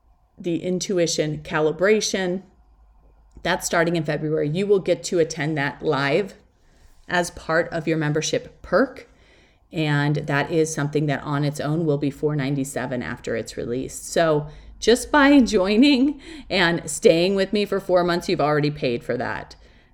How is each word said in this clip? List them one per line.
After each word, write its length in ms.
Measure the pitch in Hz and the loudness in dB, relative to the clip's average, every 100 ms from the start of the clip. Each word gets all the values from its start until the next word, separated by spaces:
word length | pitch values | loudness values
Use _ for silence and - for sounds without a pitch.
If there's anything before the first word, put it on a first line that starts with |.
| _ _ _ - | _ _ _ -12
the 240 | 180 165 | -6 -4
intuition 760 | 180 180 - 185 165 - 151 151 | -2 -4 -2 0 0 0 -2 -4
calibration, 1040 | - 156 156 160 185 214 202 202 185 185 - _ _ _ _ _ _ _ _ - | -4 0 0 2 2 2 0 -2 -2 -4 -8 _ _ _ _ _ _ _ _ -8
that's 240 | 170 185 - | -4 -4 0
starting 300 | 180 165 170 | 0 2 0
in 80 | |
February. 440 | 156 151 151 156 147 | -2 -4 -2 -2 -2
You 180 | 160 202 | -2 2
will 120 | 202 | 2
get 240 | 180 170 | 2 -2
to 140 | - 180 | 0 0
attend 400 | 165 - 147 156 | 0 -2 -4 -2
that 240 | 143 - | -4 -4
live 520 | 160 139 139 151 196 - _ _ _ _ - - - | -2 0 0 0 -2 -10 _ _ _ _ -20 -20 -4
as 240 | 175 170 | -2 -2
part 360 | - - 160 170 | -6 -2 -2 0
of 160 | 165 156 | -4 -2
your 80 | 160 | 0
membership 680 | 147 151 151 135 - - | 0 0 0 -2 -4 -14
perk. 460 | - 180 269 - - _ _ _ _ _ _ | 0 2 2 -2 -20 _ _ _ _ _ _
And 440 | 180 151 147 147 147 | -4 0 2 2 0
that 340 | 147 143 143 | 0 -2 0
is 240 | 175 156 | 0 0
something 320 | - 143 147 151 | -2 -2 0 0
that 160 | 135 | -2
on 220 | - 143 | -2 -2
its 160 | 147 147 | -2 -2
own 260 | 123 156 165 | -4 -2 0
will 100 | 147 | 0
be 140 | 147 | -2
four 240 | 131 151 | -2 -2
ninety-seven 680 | 147 131 143 135 - 127 123 | 0 -2 -2 -4 -6 -6 -6
after 320 | 82 120 - 113 | -6 -8 -6 -6
it's 200 | 110 - | -6 -8
released. 480 | 110 123 135 - | -6 -6 -6 -12
So 440 | - - 165 151 151 - - - | -6 0 2 0 -2 -12 -20 -4
just 320 | - 240 - | 2 2 2
by 280 | 302 277 285 | 4 6 6
joining 800 | 220 202 185 214 285 269 277 285 - 320 - | 6 2 2 4 6 6 2 0 -10 -18 -4
and 400 | 190 170 170 - | 0 2 0 -4
staying 460 | - - 165 180 196 | 2 4 6 4 2
with 160 | 190 | 0
me 120 | 208 | 0
for 140 | 202 196 | -2 -2
four 240 | - 180 | 2 2
months, 260 | 175 175 - | 2 0 -2
you've 120 | 165 | 0
already 320 | 147 151 147 | 2 2 0
paid 320 | 147 139 120 | 0 -2 -2
for 120 | - 123 | -4 -6
that. 380 | 117 104 - - - - _ | -6 -8 -12 -20 -20 -20 _